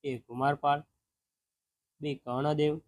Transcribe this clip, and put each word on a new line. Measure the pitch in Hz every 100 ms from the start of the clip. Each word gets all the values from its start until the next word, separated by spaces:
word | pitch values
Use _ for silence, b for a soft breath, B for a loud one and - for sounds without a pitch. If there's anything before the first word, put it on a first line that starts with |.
એ | 143 123 -
કુમારપાળ, | 120 139 143 143 147 - _ _ _ _ _ _ _ _ _ _ _
બી | 147 135
કર્ણદેવ | 123 127 147 151 151 156